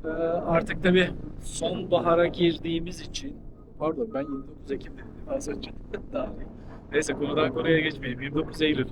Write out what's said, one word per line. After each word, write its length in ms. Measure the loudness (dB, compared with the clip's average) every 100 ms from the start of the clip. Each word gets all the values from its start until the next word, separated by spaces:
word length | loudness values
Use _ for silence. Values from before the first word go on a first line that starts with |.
E, 40 | -4
artık 720 | -2 0 0 4 2 2 2
tabii 280 | 6 6 6 0 -8 -8
sonbahara 840 | -8 -2 -2 -2 2 4 6 6 6
girdiğimiz 720 | 6 4 4 -2 -2 -4 -8
için, 360 | -8 -8 -8 -10 -14 -16 -18 -2
pardon 300 | -2 0 -2
ben 60 | -2
yirmi 280 | -4 -6 -8
dokuz 240 | -14 -6
Ekim 200 | -6 -6
dedim 140 | -12 -14 -12 -6
az 200 | -4 -4
önce. 220 | -6 -8 -10 -10
<laughs> 220 | -10 -6
Tarih. 200 | -6 -6 -8 -10 -12 -14 -14 -2
Neyse 200 | 0 0
konudan 420 | -2 0 2 2
konuya 260 | 2 4 4
geçmeyeyim. 400 | 4 -2 -6 -6
Yirmi 160 | -2 -2
dokuz 260 | -2 2
Eylül 240 | 2 4 0